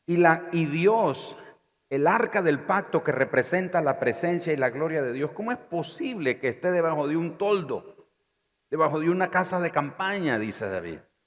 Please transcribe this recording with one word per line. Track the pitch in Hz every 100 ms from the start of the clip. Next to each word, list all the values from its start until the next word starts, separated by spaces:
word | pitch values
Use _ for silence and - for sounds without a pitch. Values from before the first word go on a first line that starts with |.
| -
Y | 170
la, | 170 160 -
y | 170 156
Dios, | 156 190 226 180 127 - - - - _ _ -
el | 139 156
arca | 220 220 208
del | 175 139
pacto | - 196 196 160
que | -
representa | 131 131 131 120 180 185 180
la | 147 127
presencia | 120 - 170 175 170
y | 147
la | 127
gloria | 127 160 160
de | 127
Dios, | 127 147
¿cómo | 170 220
es | 247
posible | - 170 156 - 277 226 135 120
que | 131
esté | 117 180
debajo | 180 165 151 143
de | 160
un | 170 165
toldo, | 202 202 143 110 - - _ _ _ _ _ _ _
debajo | 151 156 156
de | 165
una | 180 180
casa | 185 185 185
de | 170
campaña?", | 151 143 - 190 202 160 113
dice | 107 98 101
David. | 95 85 80 - _